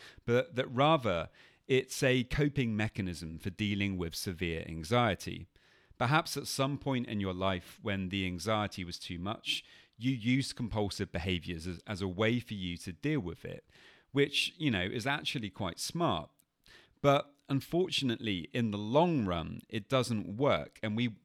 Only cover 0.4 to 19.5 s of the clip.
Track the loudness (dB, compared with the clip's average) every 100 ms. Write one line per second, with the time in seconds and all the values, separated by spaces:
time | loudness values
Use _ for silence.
0.4 | 2 -2 -2 2 4 4 4 0 -2 -10
1.4 | -20 _ 0 2 2 0 4 4 2 2
2.4 | 2 2 0 2 0 -2 -4 -4 -8 -8
3.4 | -6 -2 0 2 0 0 -4 -4 -6 -2
4.4 | -2 -2 -4 -6 0 2 4 0 -4 -10
5.4 | -12 _ _ _ _ -4 2 2 0 -4
6.4 | -4 0 0 0 -2 -2 -2 -2 -2 0
7.4 | 0 0 -4 -8 -4 -2 0 0 0 -2
8.4 | 0 0 0 -4 -8 -8 -8 -6 -6 -6
9.4 | -4 -6 -6 -20 -20 -6 -2 0 2 2
10.4 | 0 -4 -4 0 -2 -2 -4 -4 -2 -2
11.4 | -2 -8 -6 -8 -8 -6 -4 0 2 2
12.4 | -2 -6 -6 -6 -8 -6 -2 0 -2 -6
13.4 | -10 -12 -16 -20 -20 -20 _ 2 4 2
14.4 | -2 0 2 2 0 -2 -2 -2 -2 -4
15.4 | -6 -4 -6 -4 -6 0 2 0 -2 _
16.4 | _ _ -20 -20 -20 _ 4 4 2 _
17.4 | -2 -2 0 0 0 0 0 0 0 -2
18.4 | -2 0 0 0 2 4 4 4 2 0
19.4 | -2